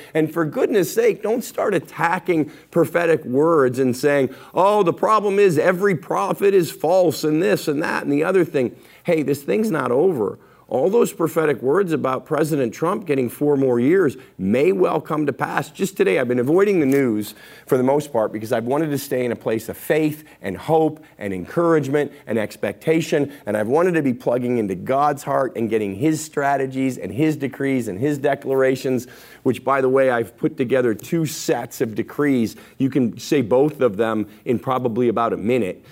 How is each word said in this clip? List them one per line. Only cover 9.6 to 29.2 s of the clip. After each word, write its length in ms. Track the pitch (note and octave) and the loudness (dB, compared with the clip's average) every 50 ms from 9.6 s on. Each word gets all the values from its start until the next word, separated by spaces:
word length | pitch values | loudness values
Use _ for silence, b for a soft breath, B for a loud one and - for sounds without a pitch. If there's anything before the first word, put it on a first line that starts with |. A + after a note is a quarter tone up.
| A3 A3 | 0 0
not 200 | E3 D3+ C3 A#2+ | -2 -2 -2 0
over. 460 | A#2+ C3 D#3+ F#3+ F3 B2 G#2 F#2+ - b b b b b b - | 0 2 2 2 2 0 -2 -4 -4 b b b b b b -6
All 180 | - B2 C#3 F#3 | -2 0 0 2
those 220 | G3 A#3+ A#3 - | 2 2 2 0
prophetic 500 | - - E3+ D3+ - E3+ D#3 D3+ C#3 G#2+ | 0 -2 -4 -2 0 0 0 0 0 0
words 300 | A#2 C3 D3 F#3 G3+ E3+ | 0 0 2 2 0 0
about 340 | D#3 C3+ A#2+ C3 C3 B2 - | -2 -2 -2 -2 -4 -4 -4
President 480 | - D3+ C#3+ E3 D3 D#3+ C#3+ C3 A2+ G2 | -4 -2 -2 0 0 0 0 -2 -2 -4
Trump 320 | - D#3+ E3 G3+ G#3+ G#3 | -4 -4 -2 -2 -2 -4
getting 220 | D#3+ C#3+ C3+ B2+ A2+ | -2 -2 -2 -2 -2
four 300 | - - D3 D3 C#3+ C3+ | -4 -2 0 0 2 2
more 200 | C3+ C3 B2 A#2+ | 2 2 2 2
years 380 | A#2+ C3+ F3 G3 F3+ C3+ - B B B B - | 2 4 4 4 2 2 0 B B B B -6
may 340 | F#2 F#2+ A2 B2+ D3 F3+ | -2 0 2 2 2 2
well 300 | G3 F#3+ F3+ E3+ E3+ D#3+ | 2 2 2 2 0 0
come 240 | - - D#3+ D#3 D3+ | -2 -2 -4 -2 -2
to 80 | C#3 B2+ | -2 -2
pass. 360 | - D3 D#3+ - F3+ - - | -2 -4 -2 -2 -2 -4 -4
Just 280 | - - F#3+ F3+ - - | -4 -4 -4 -2 0 0
today, 200 | F#3+ G3 F#3 D#3+ | 2 2 2 2
I've 120 | C3 A#2+ | 2 2
been 100 | B2 B2+ | 0 0
avoiding 400 | A#2+ C3 D#3+ F#3 G3+ G#3 G3+ F3 | 2 2 4 4 4 4 4 4
the 60 | D3 | 4
news 500 | C3 C3+ C#3 C3+ B2 G#2+ G#2+ G#2+ - B B B B B B B | 4 4 4 4 2 2 0 -2 -6 B B B B B B B
for 100 | - C#3+ | 0 2
the 80 | B2+ B2 | 2 4
most 300 | C3 C#3 D3 D3 - - | 2 2 0 0 -2 -2
part 180 | A2+ G#2+ G#2 | -2 -2 -2
because 220 | - G#2+ A2 G#2+ B2 | -2 -6 -4 -2 -2
I've 100 | A2+ A2+ | -2 0
wanted 260 | A#2+ C3+ D3 E3 D3+ | 0 -2 -2 0 -2
to 60 | C#3+ C3+ | -2 -4
stay 280 | C#3 - C#3 B2+ B2 | -4 -4 -4 -2 -2
in 80 | A#2+ A2+ | -2 -4
a 20 | |
place 320 | G#2 - C3 A2+ A#2+ - - | -4 -4 -4 -4 -4 -4 -8
of 80 | - | -10
faith 480 | - - - D#3+ D#3 D#3 D#3 D3 - B B B B | -8 -4 -2 0 0 0 0 -2 -6 B B B B
and 140 | - G2 F#2 | -10 -8 -8
hope 480 | F2 - - D#3+ D#3+ D#3+ D#3 D#3 B B B B - | -6 -2 0 0 2 2 0 -2 B B B B -10
and 160 | G#2 G2+ F#2+ | -8 -8 -6
encouragement 800 | F#2 F2 - - E3+ F3 E3+ E3 D#3 C#3 C3+ C#3 D3 C#3+ B B B B | -8 -8 -6 -4 0 2 2 2 2 2 0 -2 -2 -2 B B B B
and 140 | - A2 A2+ | -6 -4 -4
expectation, 960 | G#2 G#2+ - - - G#2 G2+ - - D#3+ D#3+ E3 D#3+ - - D3+ C#3+ C#3+ B B B | -4 -4 -6 -8 -8 -8 -8 -4 -2 0 0 0 0 0 0 0 0 -2 B B B
and 120 | G#2 G#2 G#2 | -4 -2 -2
I've 100 | G#2+ G#2+ | 0 0
wanted 280 | C3 D#3+ F3 F#3+ F3 | 0 2 2 2 0
to 60 | D#3+ | 0
be 120 | C#3+ C3+ A#2+ | 0 0 -2
plugging 460 | B2 - C#3 A#2+ B2+ B2 A#2+ B2 A#2+ | -2 -2 -2 -2 -2 -2 -2 -2 -2
into 160 | G#2+ G2 F#2+ | -2 -2 -4
God's 480 | F2 G2+ G#2+ C3 C#3 D3 D3 D3 C3+ - | -6 -4 -2 0 0 2 0 0 -2 -4
heart 340 | D3 C#3 C#3 C3+ A#2 - - | -2 0 0 0 -2 -2 -4
and 120 | A#2 A2 | -2 0
getting 240 | A2 A2 G#2+ G2 G2 | 0 -2 -2 -2 -4
his 300 | G2 C3 D#3+ D#3 D3+ - | -2 0 0 0 -2 -4
strategies 760 | - - D3 C#3 C#3 C#3+ C3+ C3+ C3+ C3 C3 C3+ C3 B2 - | -6 -4 -2 0 0 0 0 -2 -2 -2 -2 -2 -2 -2 -4
and 140 | - F#2 | -8 -8
his 240 | G2 A#2 D#3 D#3 D#3 | -4 0 0 0 0
decrees 540 | B2+ C#3+ C3 A#2 - C#3 C#3 C3+ C3 A2+ G#2+ | -2 -4 -6 -4 -4 -2 -2 0 -2 -2 -4
and 100 | F2+ F#2 | -4 -4
his 180 | B2+ D3 D3 C3+ | -2 -2 -2 0
declarations, 920 | B2+ D3 C#3 C#3 - B2 C3+ C3+ C3 C3 C3+ C3 - C3+ C3 B2 A#2 B B B | 0 -2 -2 -2 -2 -2 0 2 2 2 2 0 -2 -2 -2 -2 -4 B B B